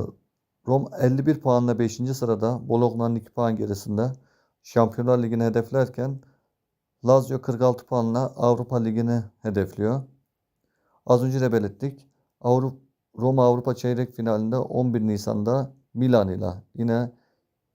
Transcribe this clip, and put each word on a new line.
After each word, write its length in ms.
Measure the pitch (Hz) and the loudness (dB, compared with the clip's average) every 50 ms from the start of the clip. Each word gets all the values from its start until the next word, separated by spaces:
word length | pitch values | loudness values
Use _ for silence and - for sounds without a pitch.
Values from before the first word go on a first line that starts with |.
| - - - _ _ _ _ _ _ _ _ _ _ | -2 -4 -10 _ _ _ _ _ _ _ _ _ _
Roma 300 | 120 127 139 131 - - - | 0 0 0 0 -4 -2 0
elli 280 | 131 127 131 139 139 | 2 2 2 2 2
bir 140 | 156 147 - | 0 0 0
puanla 380 | - 131 123 123 120 120 117 110 | 2 2 2 4 2 2 0 0
beşinci 360 | 117 110 113 - 123 131 131 | -2 -2 -2 -4 -6 -6 -4
sırada. 540 | 127 123 117 110 101 107 113 127 - - 131 | -2 -2 -2 0 0 0 -2 -2 -4 -4 -2
Bologna'nın 460 | 117 117 120 120 113 117 117 117 117 | 0 2 2 0 0 -2 -2 -2 -2
iki 180 | 113 110 - _ | -4 -6 -8 _
puan 240 | 127 120 117 110 | -2 -2 -2 -2
gerisinde. 560 | 107 107 104 101 98 - 113 104 104 117 131 131 - _ _ _ _ _ _ _ _ _ | -2 -4 -4 -6 -6 -6 -4 -2 -2 -2 -2 -4 -8 _ _ _ _ _ _ _ _ _
Şampiyonlar 600 | - - 120 113 104 - - 120 127 127 123 117 | -2 0 2 2 2 0 -2 0 2 2 2 0
Ligi'ni 220 | 113 117 113 117 | 0 -2 0 0
hedeflerken 760 | 113 110 117 110 - 131 135 127 127 - 113 123 139 139 135 - _ _ _ _ _ _ _ _ _ _ _ _ _ _ _ - | 0 0 0 -2 0 0 -2 -2 -2 -4 -6 -6 -6 -8 -10 -14 _ _ _ _ _ _ _ _ _ _ _ _ _ _ _ 2
Lazio 360 | 120 131 135 120 120 135 127 | 4 4 4 4 0 -4 -6
kırk 220 | - - 120 113 127 | -4 -4 -2 2 2
altı 240 | 127 120 - - | 2 2 0 -4
puanla 460 | - 131 123 113 113 113 123 131 123 - | -4 -2 -2 0 0 0 -2 -2 -4 -2
Avrupa 400 | - - 120 120 117 120 - 127 | 0 2 2 2 2 0 -2 -2
Ligi'ni 460 | 120 113 113 107 117 117 117 120 117 104 - - _ - | -2 -2 0 -2 -2 0 0 0 -2 -4 -6 -12 _ -8
hedefliyor. 600 | 110 98 101 92 - - - 104 110 127 135 131 - _ _ _ _ _ _ _ _ _ _ _ _ _ _ _ _ _ _ _ | -4 -2 0 -2 -2 -2 -2 -2 -2 -2 -2 -6 -10 _ _ _ _ _ _ _ _ _ _ _ _ _ _ _ _ _ _ _
Az 160 | - 123 120 127 | 2 4 4 4
önce 180 | 131 131 135 | 2 0 0
de 120 | 127 120 117 | 0 2 2
belirttik. 560 | 113 104 98 98 - 135 139 139 - - _ _ _ _ _ _ _ | 0 0 -2 -4 -6 -8 -8 -8 -10 -18 _ _ _ _ _ _ _
Avru-, 360 | - 120 123 131 131 131 131 - _ _ _ _ _ _ _ - | 0 2 2 2 2 0 -4 -8 _ _ _ _ _ _ _ -2
Roma 260 | 117 131 135 131 123 | 0 2 4 6 6
Avrupa 300 | 123 120 123 123 131 120 | 6 4 4 0 -2 -4
Çeyrek 380 | - - 123 123 120 127 120 - | -2 -2 -2 -2 -2 -4 -4 -6
Finali'nde 440 | - 113 113 110 107 110 110 123 | -4 -2 0 0 0 0 -2 -2
on 380 | 127 - - - 127 127 123 117 | -2 -4 -2 -2 -2 0 0 0
bir 60 | 120 | 0
Nisan'da 720 | 110 110 104 101 107 110 110 107 104 113 123 139 131 135 - _ _ _ - | 0 0 -2 -2 -2 -4 -4 -2 0 0 0 0 -2 -4 -10 _ _ _ -4
Milan 340 | 117 127 127 123 113 98 95 | -2 2 4 4 4 4 2
ile 240 | 90 98 101 92 90 95 - _ - | -2 -4 -6 -6 -8 -10 -14 _ -8
yine 380 | - 117 117 113 117 123 120 - _ _ _ _ _ _ _ _ _ _ _ _ | -4 -2 0 0 0 -2 -4 -8 _ _ _ _ _ _ _ _ _ _ _ _